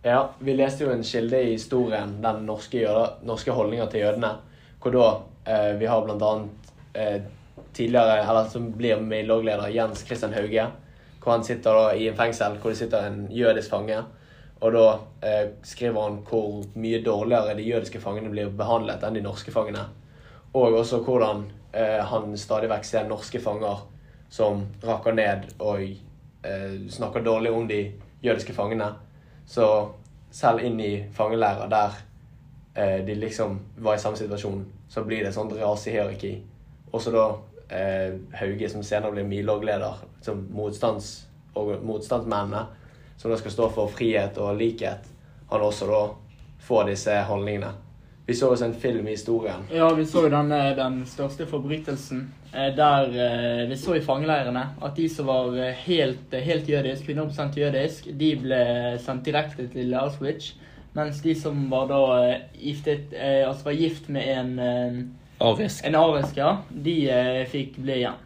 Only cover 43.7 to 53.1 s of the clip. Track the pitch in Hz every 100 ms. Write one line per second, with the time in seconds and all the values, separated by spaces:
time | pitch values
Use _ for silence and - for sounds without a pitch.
43.7 | 110 104 101 117 104 98 - 101 104 113
44.7 | 113 98 104 - - - - - 107 104
45.7 | 104 98 107 104 - - - - - -
46.7 | 113 101 98 110 104 101 101 101 101 98
47.7 | 98 - - - - - 120 131 120 117
48.7 | 113 131 113 107 107 117 117 107 90 101
49.7 | 160 165 156 156 175 156 147 147 147 139
50.7 | 135 131 127 123 - 139 - 160 147 139
51.7 | 156 143 135 - 131 135 - - 127 139
52.7 | 135 151 143 135